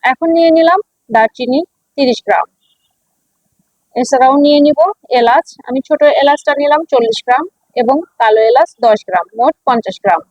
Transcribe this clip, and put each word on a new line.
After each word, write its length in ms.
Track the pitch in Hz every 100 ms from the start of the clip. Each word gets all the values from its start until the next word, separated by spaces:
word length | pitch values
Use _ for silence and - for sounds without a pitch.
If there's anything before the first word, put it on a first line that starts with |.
এখন 260 | 254 254 330 330
নিয়ে 140 | 330 320
নিলাম 220 | 330 370 - _ _
দারচিনি 460 | 226 226 - 247 269 359 _ _ -
তিরিশ 200 | 262 226 -
গ্রাম, 200 | 175 156 _ _ _ _ _ _ _ _ _ _ _ _ _ _ 233
এছাড়াও 380 | 262 262 262 277
নিয়ে 140 | 285 294 294
নিব 120 | 285 349 415 _ 247
এলাচ, 260 | 233 262 - - -
আমি 100 | 254 -
ছোট 120 | 302 294 -
এলাচটা 300 | 277 294 - 285
নিলাম 200 | 285 302 330
চল্লিশ 280 | 262 226 220 -
গ্রাম 180 | 247 349 _ _ -
এবং 200 | 233 277 349 _
কালো 200 | 226 220 220
এলাচ 180 | 240 339 _
দশ 140 | 226 214 -
গ্রাম, 180 | 180 170 220
মোট 160 | 254 - -
পঞ্চাশ 300 | 240 208 185
গ্রাম। 180 | 202 165 -